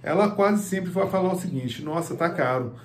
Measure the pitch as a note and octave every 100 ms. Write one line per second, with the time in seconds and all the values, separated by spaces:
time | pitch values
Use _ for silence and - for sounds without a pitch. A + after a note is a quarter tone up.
0 | - E3+ G#3 G3+ G3+ G#3 - F#3+ F3 F#3+
1 | G3 F#3+ F#3 F#3 F3 C3+ B2 C3 D3+ E3
2 | D#3+ C#3 E3 E3+ B2+ B2+ A#2+ -